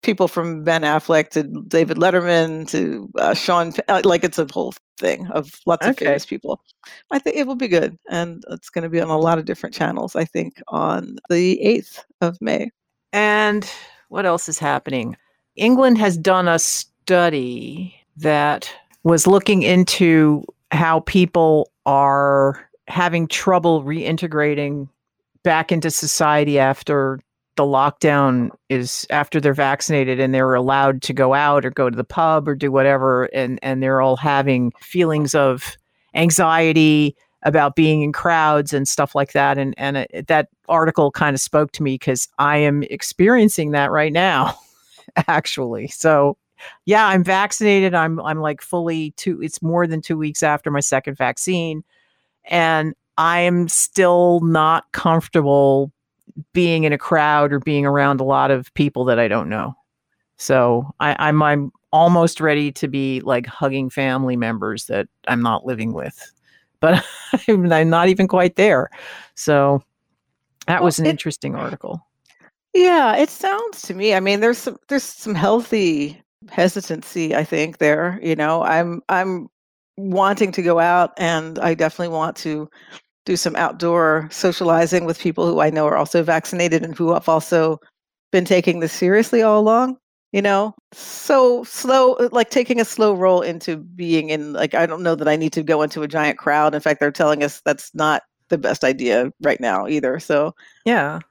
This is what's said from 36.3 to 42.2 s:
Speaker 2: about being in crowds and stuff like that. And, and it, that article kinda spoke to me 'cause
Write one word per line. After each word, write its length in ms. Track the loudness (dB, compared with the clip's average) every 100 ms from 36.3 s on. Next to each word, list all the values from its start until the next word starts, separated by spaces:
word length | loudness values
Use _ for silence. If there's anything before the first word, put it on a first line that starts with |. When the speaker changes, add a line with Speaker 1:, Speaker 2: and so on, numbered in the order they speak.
| 2 2 2 2 4 4 4 2 -2 _ _
Speaker 2:
about 320 | 0 2 2 2
being 280 | 2 2
in 100 | 0
crowds 600 | -2 0 2 2 2 0
and 140 | -2 -2
stuff 280 | -2 -2 0
like 180 | -2
that. 240 | 0 0 0
And, 160 | -4 -4
and 200 | -6 -4
it, 300 | -6 -10 0
that 200 | 0 0 _ _
article 420 | 0 2 2 0
kinda 260 | 2 -2 -2
spoke 320 | 0 0 0
to 100 | -2
me 140 | -4 -4
'cause 320 | -2 -4